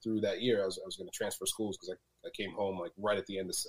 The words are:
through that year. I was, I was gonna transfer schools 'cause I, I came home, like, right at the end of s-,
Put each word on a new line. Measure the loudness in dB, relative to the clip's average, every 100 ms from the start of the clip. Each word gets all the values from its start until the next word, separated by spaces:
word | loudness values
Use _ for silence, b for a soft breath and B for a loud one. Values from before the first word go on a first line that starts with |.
through | 0 2
that | 2 2
year. | 4 4
I | 4
was, | 0
I | -8
was | -8
gonna | -6
transfer | -2 -2 -2
schools | -2 0 -2 -2
'cause | -6
I, | -8 _ _ -10
I |
came | -4 -4
home, | 0 0 0
like, | -4 -2
right | 2 2
at | 0
the | -2
end | 0
of |
s-, | -2